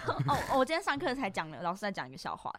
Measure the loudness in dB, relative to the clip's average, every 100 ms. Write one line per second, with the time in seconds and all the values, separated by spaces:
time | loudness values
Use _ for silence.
0 | -2 0 2 2 4 4 4 2 2 0
1 | 0 0 0 -2 -4 -2 -2 0 -2 -4
2 | -6 -6 -6 -4 -6